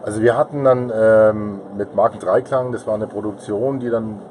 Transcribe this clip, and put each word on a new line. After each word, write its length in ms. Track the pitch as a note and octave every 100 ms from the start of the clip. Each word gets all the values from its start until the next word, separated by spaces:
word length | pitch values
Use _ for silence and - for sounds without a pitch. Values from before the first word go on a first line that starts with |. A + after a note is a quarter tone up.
Also 200 | - G#2+
wir 120 | A2+ A#2
hatten 280 | D3 D3
dann, 280 | C3+ B2+ B2 A2
ähm, 640 | A2 A2 A2 G#2+ G#2 G2 G2 G2+
mit 180 | G2+ G2+
Marken 220 | A2 G#2
Dreiklang, 540 | E2+ G2+ - C3 B2+
das 160 | A#2 -
war 80 | G#2+
eine 100 | G#2+
Produktion, 760 | G2+ G#2 G2 - G#2 B2+ C3+
die 120 | A#2+
dann 120 | A2+
einen 180 | A2 G#2 F2+